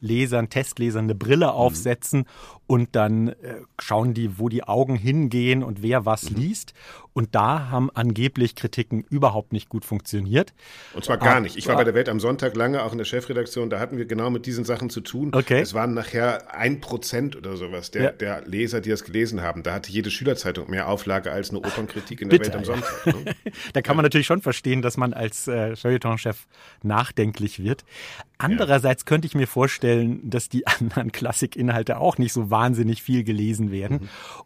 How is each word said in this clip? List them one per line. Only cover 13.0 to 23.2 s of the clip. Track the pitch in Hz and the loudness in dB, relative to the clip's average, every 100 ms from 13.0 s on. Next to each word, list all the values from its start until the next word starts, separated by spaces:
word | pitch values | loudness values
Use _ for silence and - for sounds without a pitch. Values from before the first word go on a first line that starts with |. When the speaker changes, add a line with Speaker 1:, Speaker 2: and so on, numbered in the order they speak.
Speaker 2:
Chefredaktion. | 107 123 123 120 117 127 113 | -4 -4 -2 -2 -2 -4 -2
Da | 104 | -2
hatten | 123 127 | -4 -4
wir | 117 | -4
genau | 113 120 | -2 0
mit | 123 123 | -2 -4
diesen | 120 | -4
Sachen | 113 117 120 | -2 -2 -4
zu | 113 | -8
tun. | - 123 147 | -8 -4 0
Speaker 1:
Okay. | 131 127 127 | 2 4 2
Speaker 2:
Es | - | 2
waren | 107 120 | 0 -2
nachher | 117 104 117 123 113 - | -2 -2 0 0 0 -6
ein | 82 120 143 | -2 -2 -2
Prozent | - 120 - 120 139 139 | -6 -8 -4 -4 -4 -6
oder | 95 92 | -10 -8
sowas | 87 87 - | -8 -10 -6
der, | 104 | 0
Speaker 1:
Ja. | 139 | 0
Speaker 2:
der | - 101 87 - | 0 -4 -6 -4
Leser, | 98 117 117 | -2 -2 -2
die | 101 | 0
das | 104 | -2
gelesen | - 104 113 104 | 0 0 0 0
haben. | 85 85 | -4 -4
Da | 80 | -4
hatte | 95 - | -6 -4
jede | 101 104 | -4 -2
Schülerzeitung | - 135 127 92 87 - | -2 0 0 -2 -6 -4
mehr | 95 80 | -2 0
Auflage | 101 98 95 - | -2 0 -2 -2
als | 92 98 | -6 -4
eine | 101 | -6
Opernkritik | 101 117 107 107 - - | -6 -6 -6 -8 -10 -8
in | 101 | 4
der | 180 | 4
Speaker 1:
Bitter, | 107 104 | 4 -4
Speaker 2:
Welt | 101 | -4
am | 123 | -4
Speaker 1:
ja. | - - | -4 -2
Speaker 2:
Sonntag, | 170 - | 0 0